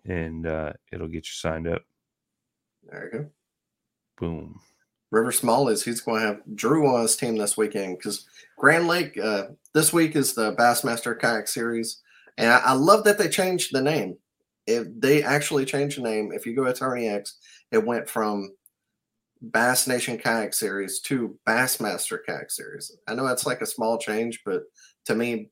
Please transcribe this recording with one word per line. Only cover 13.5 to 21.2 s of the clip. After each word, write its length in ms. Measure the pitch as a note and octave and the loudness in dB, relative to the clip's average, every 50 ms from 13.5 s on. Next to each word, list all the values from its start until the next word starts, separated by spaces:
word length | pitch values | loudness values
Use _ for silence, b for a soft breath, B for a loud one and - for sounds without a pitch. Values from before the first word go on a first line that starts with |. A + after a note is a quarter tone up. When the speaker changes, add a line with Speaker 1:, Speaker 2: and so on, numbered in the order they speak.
| F3+ F3 - - C3 | 0 -2 -2 -2 0
Speaker 2:
the 80 | C3 | 0
name. 360 | C3 D3 D#3+ C3+ G2 F#3 F3 - _ _ _ _ _ _ _ _ _ | 2 2 2 0 -2 -4 -8 -12 _ _ _ _ _ _ _ _ _
If 200 | G#2+ A2+ A#2+ A2 - A2+ A2+ | -2 -2 0 -2 -4 -6 0
they 240 | A#2+ C3+ D3 D3+ - | 4 4 6 4 4
actually 400 | B2 C#3+ D3 D3 - D#3 C#3 C3 | 2 0 0 0 0 0 0 0
changed 340 | C3 - C#3 C#3+ C#3+ - C3+ | 0 0 -2 -2 -2 -4 -4
the 40 | |
name, 320 | B2 A2+ A2 G#2+ G#2+ G#2 - | -4 -2 -2 -2 -2 -4 -6
if 120 | - - | -8 -8
you 80 | A#2 A#2 | -6 -2
go 120 | C3+ C3 | -2 0
Attorney 420 | B2+ B2+ - C3 C3 B2+ A#2+ A#2 G#2+ | 0 -2 -2 -2 -4 -2 -2 -2 -2
X, 300 | G2+ G2 - - - B B B B B B B | -2 -4 -6 -8 -16 B B B B B B B
it 140 | A2+ A2 G#2 | 0 2 2
went 240 | A#2 A#2+ A2 - - | 2 0 -4 -4 -4
from 440 | - A2+ A2 G#2+ G#2 G2+ G2 G2 - _ _ _ _ _ _ _ _ _ _ _ _ _ _ _ _ _ | -4 -2 -2 0 -2 -4 -6 -8 -12 _ _ _ _ _ _ _ _ _ _ _ _ _ _ _ _ _
Bass 460 | - A2 - A2 A#2 B2 B2+ B2 - C3 | -8 -4 0 2 2 2 2 2 0 0
Nation 300 | B2 A#2+ - - A#2 A2 | -2 -2 -2 -4 -6 -4
Kayak 360 | - A#2+ A2+ A2+ G#2 G#2 - | -2 0 0 0 -2 -2 -2
Series 460 | - A2+ G2 G2 G2 G2 G2 - - | -2 -2 -2 -2 -4 -6 -6 -6 -8
to 380 | - - C#3 B2+ | -6 -4 -2 -2